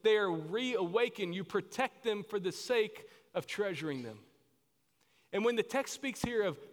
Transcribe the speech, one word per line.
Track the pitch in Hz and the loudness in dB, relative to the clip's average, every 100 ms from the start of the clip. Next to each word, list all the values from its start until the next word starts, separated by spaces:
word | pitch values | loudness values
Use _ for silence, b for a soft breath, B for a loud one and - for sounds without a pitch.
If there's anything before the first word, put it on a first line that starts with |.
they | 220 214 | 4 6
are | 196 | 4
reawakened. | 165 156 214 254 220 175 214 240 240 180 | 0 -2 -2 0 0 2 2 2 0 -4
You | 180 | -4
protect | 190 202 190 - 262 - | -2 -4 -2 -2 -2 -2
them | 233 208 | -2 -2
for | - 208 | -4 -4
the | 180 | -4
sake | 180 - 240 214 - - B B | -4 0 2 2 -4 -20 B B
of | - - | -6 -4
treasuring | - 202 156 156 135 | -2 -2 -2 -4 -4
them. | 117 107 - _ _ _ _ _ _ _ b b b | -8 -12 -18 _ _ _ _ _ _ _ b b b
And | 202 | 0
when | 226 233 | 2 2
the | |
text | - 269 262 - | 2 0 -2 -4
speaks | 269 - | -6 -4
here | 240 233 | 0 2
of | 196 147 - | 2 0 -8